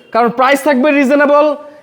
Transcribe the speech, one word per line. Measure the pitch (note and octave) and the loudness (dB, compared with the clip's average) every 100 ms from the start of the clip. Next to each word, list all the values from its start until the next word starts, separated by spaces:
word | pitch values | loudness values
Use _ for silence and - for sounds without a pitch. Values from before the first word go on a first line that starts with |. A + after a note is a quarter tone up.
| - | -8
কারণ | A3+ A#3+ | -2 -2
প্রাইস | A#3+ B3+ C#4 | 0 0 0
থাকবে | D#4 B3+ D4 | 0 0 0
রিজনেবল। | C#4+ C4 C#4+ C#4+ D4 D4+ C#4+ - - | 0 0 2 2 2 0 -2 -12 -20